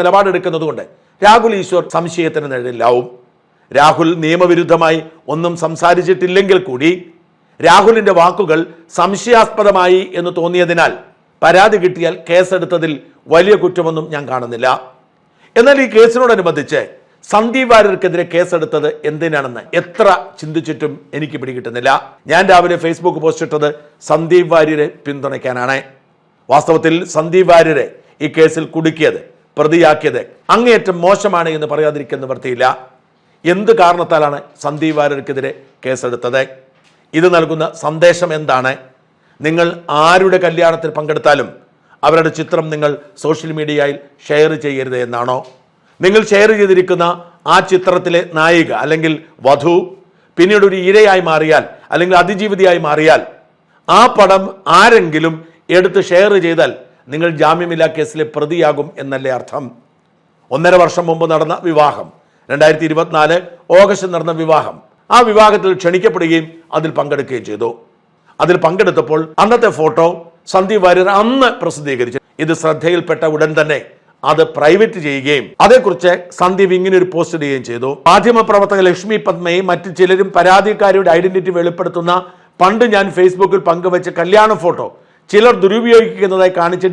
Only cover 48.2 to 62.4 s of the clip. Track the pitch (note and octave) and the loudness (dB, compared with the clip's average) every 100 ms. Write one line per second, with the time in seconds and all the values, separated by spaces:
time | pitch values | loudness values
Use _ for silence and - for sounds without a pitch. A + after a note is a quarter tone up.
48.2 | F3 D#3+ D#3+ E3+ C3+ A2+ C#3 D#3+ D#3+ D3+ | -2 0 2 2 0 -4 -4 -2 -2 -6
49.2 | - _ B2 C#3+ D3+ F3 F3+ - _ _ | -10 _ 0 0 2 0 -2 -8 _ _
50.2 | _ - F#3 G#3 G3 F#3 F3+ G#3 G#3 F#3 | _ 0 2 4 2 2 2 4 4 4
51.2 | E3+ D#3 D#3 D3 - - - D3+ F3+ F3+ | 2 0 2 0 0 -10 -6 -2 2 2
52.2 | F3+ G3 G#3+ G3 F#3 F3 D#3 D3+ D#3 C3+ | 2 -2 -4 0 2 2 0 0 2 2
53.2 | - - _ _ _ _ - F#3 A#3+ G#3+ | 0 -18 _ _ _ _ 0 4 4 4
54.2 | F#3+ G3 F#3+ - - E3+ A3 A3+ E3+ D#3 | 2 2 -2 -8 2 4 6 4 2 -2
55.2 | D#3+ D#3+ - _ - E3+ F#3 F#3+ - F3 | -4 -6 -14 _ -2 0 2 0 0 2
56.2 | G#3 G3+ E3+ E3 C#3 A2 - _ - D3+ | 2 2 0 0 -2 -4 -18 _ -12 -4
57.2 | E3+ D3+ D#3 E3 F3 D#3+ D#3+ D#3+ D3+ D#3 | -4 0 0 0 -2 -2 -2 -2 -6 -6
58.2 | D#3 D3 D3 E3+ D3+ D3 D3 - C#3 C3+ | -6 -6 -4 0 0 0 -6 -10 -10 -8
59.2 | C3 B2+ - C#3 B2 B2 _ _ _ _ | -6 -8 -8 -12 -12 -18 _ _ _ _
60.2 | _ _ - C3+ E3+ F3+ E3 - E3 D#3+ | _ _ -8 -2 2 4 4 0 -4 -2
61.2 | E3 D#3 D#3 F3+ F3 D3+ D3 - F2+ _ | -2 -2 -2 -4 -4 -2 -2 -2 -10 _
62.2 | _ _ | _ _